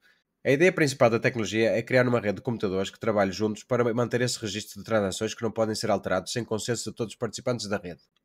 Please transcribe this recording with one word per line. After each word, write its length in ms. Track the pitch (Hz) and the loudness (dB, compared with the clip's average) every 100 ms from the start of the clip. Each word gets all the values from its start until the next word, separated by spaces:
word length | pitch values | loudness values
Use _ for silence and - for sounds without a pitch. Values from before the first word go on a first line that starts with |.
| _ _ _ _ | _ _ _ _
A 60 | - | 0
ideia 220 | 139 185 | 4 4
principal 360 | 180 143 127 120 | 4 0 4 4
da 120 | 113 | 4
tecnologia 500 | 120 117 95 107 110 | 0 0 -2 2 2
é 120 | 104 | 2
criar 260 | - 127 123 | 2 2 4
uma 100 | 120 | 2
rede 180 | 101 95 | 0 -2
de 60 | |
computadores 480 | - 110 101 95 98 | -4 -2 0 0 -2
que 80 | - | -4
trabalhem 340 | 113 104 98 | 0 2 2
juntos 300 | 90 107 101 | 2 -2 -2
para 320 | - 123 120 | -2 0 2
manter 260 | 117 113 120 | 0 0 0
esse 160 | 123 - | -2 -2
registro 400 | 107 104 - 101 | -6 -6 -10 -14
de 40 | |
transações 480 | 95 110 98 90 110 | -2 0 0 -2 -6
que 120 | - | -4
não 80 | 113 | -4
podem 240 | 110 110 107 | 0 -2 0
ser 120 | 107 | 0
alterados 440 | 98 98 92 90 | -2 0 -2 -2
sem 120 | 123 | -6
consenso 460 | 113 107 - 113 110 | -4 -4 -2 -4 -6
de 60 | - | -8
todos 160 | 110 | -8
os 40 | - | -6
participantes 520 | 113 - 127 120 104 | -8 -6 -4 -4 -4
da 80 | 101 | -6
rede. 240 | 90 - _ _ | -6 -14 _ _